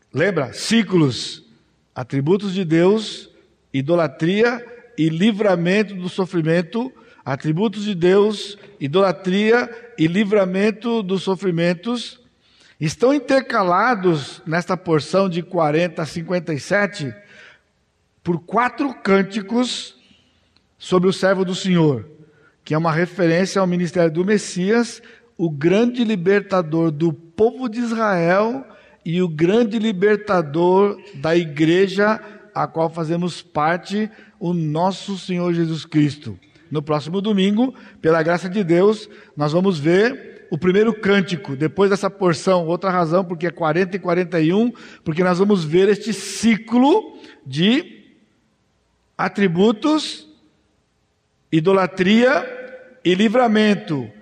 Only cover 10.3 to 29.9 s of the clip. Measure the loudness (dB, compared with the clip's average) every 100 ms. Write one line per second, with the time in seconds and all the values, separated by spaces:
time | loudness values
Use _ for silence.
10.3 | 2 2 0 0 -2 -2 -2 -2 -4 -2
11.3 | -4 -2 0 0 -2 -4 -6 -8 -18 _
12.3 | _ _ _ _ -8 -6 0 2 2 2
13.3 | 0 0 0 2 2 2 2 2 0 -4
14.3 | -12 -6 -4 -2 -4 0 -2 0 0 0
15.3 | -2 -4 0 0 2 0 -4 -8 -8 -6
16.3 | -4 -4 -6 -2 0 -2 -4 -10 -12 -18
17.3 | -20 -20 _ _ _ _ _ _ _ -4
18.3 | -4 -2 0 0 -2 -6 -4 0 0 0
19.3 | -6 -4 -2 -2 -4 -12 -20 _ _ _
20.3 | _ _ _ _ _ -2 0 2 2 0
21.3 | 0 -2 -4 0 2 4 2 -6 -20 -20
22.3 | _ _ _ -6 -2 0 0 -2 0 2
23.3 | 2 0 0 0 0 -2 0 0 0 0
24.3 | -2 -2 -4 0 0 0 -8 -20 -20 _
25.3 | -6 -4 0 2 2 2 0 -2 0 2
26.3 | 0 0 -2 0 0 0 0 -2 -2 -8
27.3 | 0 0 0 -6 -6 -4 -2 0 2 2
28.3 | 2 0 -4 -12 -20 _ _ -4 -2 -2
29.3 | 0 2 4 2 0 -2